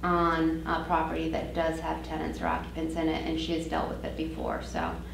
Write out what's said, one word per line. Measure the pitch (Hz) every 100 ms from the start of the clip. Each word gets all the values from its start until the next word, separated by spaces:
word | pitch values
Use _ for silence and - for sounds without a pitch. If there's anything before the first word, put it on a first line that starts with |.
on | 180 175 170 165 160 165 165
a | 165 165
property | 170 160 160 160
that | 165 -
does | 170 160 160
have | 160 160 156
tenants | 156 160 160
or | 170
occupants | 160 160 165 160 165
in | 160
it, | 156 -
and | 160
she | - 160
has | -
dealt | 156 -
with | -
it | - -
before. | 160 - 58 -
So | - - - - -